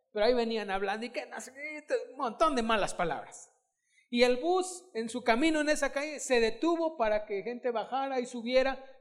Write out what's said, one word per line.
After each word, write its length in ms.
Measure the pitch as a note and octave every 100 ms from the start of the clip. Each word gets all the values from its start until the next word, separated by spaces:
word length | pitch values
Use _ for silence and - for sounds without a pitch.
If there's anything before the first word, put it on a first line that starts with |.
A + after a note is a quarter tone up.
| _
Pero 120 | G#3
ahí 100 | A3
venían 360 | B3 A3+ A3 G3+
hablando 340 | G3 G3 G#3+
y 60 | A#3
que 160 | C#4 B3
no 140 | A#3
sé 120 | A#3
qué, 320 | C4 D4+ D4+ - - -
un 60 | C4
montón 360 | B3+ G3+ D#4+
de 80 | A#3+
malas 320 | A3+ A3 E3+
palabras. 580 | - F3 B2+ - - - _ _ _ _ _ - A#3+
Y 80 |
el 140 | B3 B3
bus, 440 | E4 F#4 F4+ - -
en 160 | A3+ A3+
su 120 | B3
camino 380 | B3 A3+ D#4+ D#4
en 80 | D4+
esa 240 | D4 C4+
calle, 280 | C#4 D#4 C#4
se 200 | - B3
detuvo 560 | A3 A3 D#4+ E4+ D#4+ D#4+
para 300 | A3 G#3+ G#3
que 160 | G3
gente 280 | G3+ A#3+ B3
bajara 480 | A3+ F#3+ C4 C4+ C4
y 60 |
subiera, 580 | A#3+ A#3+ A3+ B3+ C4 C4 - -